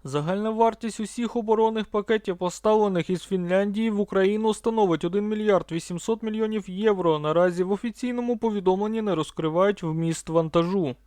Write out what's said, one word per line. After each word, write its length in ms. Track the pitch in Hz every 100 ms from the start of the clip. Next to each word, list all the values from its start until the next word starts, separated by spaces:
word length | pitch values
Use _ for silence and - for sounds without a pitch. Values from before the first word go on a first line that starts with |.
Загальна 460 | 139 143 151 196 220
вартість 500 | 220 226 220 226 -
усіх 360 | 214 - 233 240
оборонних 500 | 214 220 220 220 208
пакетів, 500 | 208 202 220 208 175
поставлених 720 | 180 - 214 214 208 180 160
із 120 | 180
Фінляндії 680 | - 190 175 185 202 202 226
в 100 | 202
Україну, 540 | 202 196 190 214 220
становить 500 | 214 233 220 202 160
один 240 | 175 196 208
мільярд 440 | 214 214 190 -
вісімсот 500 | 165 - 175 - 226
мільйонів 480 | 220 214 220 214 185
євро. 480 | 185 220 196 175 151
Наразі 460 | 151 160 180 175
в 80 | 180
офіційному 640 | 202 240 - 247 247 240 233
повідомленні 640 | 226 208 185 185 208 226
не 120 | 214
розкривають 680 | 160 151 - 160 160 196 202
вміст 460 | 170 160 165 160 -
вантажу. 680 | 165 160 170 170 196 156 123